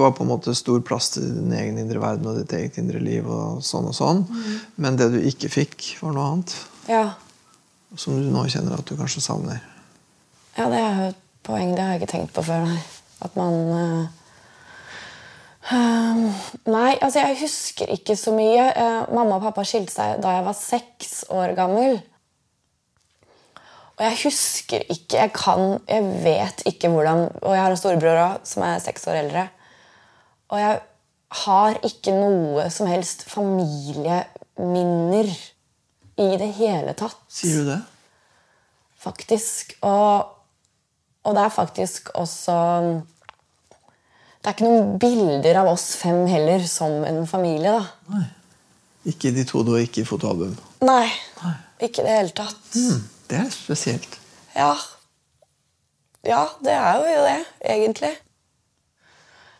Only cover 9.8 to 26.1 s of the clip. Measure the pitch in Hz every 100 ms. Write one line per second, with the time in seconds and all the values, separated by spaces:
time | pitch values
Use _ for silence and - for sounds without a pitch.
9.8 | _ _ _ _ _ _ _ - 233 233
10.8 | 220 196 190 185 _ _ - 214 180 180
11.8 | 190 175 - 175 165 - 160 165 165 170
12.8 | - - _ - 180 190 175 165 165 170
13.8 | 170 165 165 165 _ - - - - -
14.8 | - - - - - - - _ - 247
15.8 | 233 233 226 226 226 196 - - - 220
16.8 | 247 269 269 285 277 269 302 - - -
17.8 | - 185 - 208 226 220 220 240 262 -
18.8 | 233 226 - 233 226 190 214 208 196 226
19.8 | 180 - 214 - 190 185 185 202 - 240
20.8 | - _ - - - 185 180 180 185 208
21.8 | 262 220 - _ _ _ _ _ _ _
22.8 | _ _ _ _ _ _ _ - - -
23.8 | - - 220 226 294 - - - - -
24.8 | - 170 - - 214 - 196 180 190 196
25.8 | - 214 196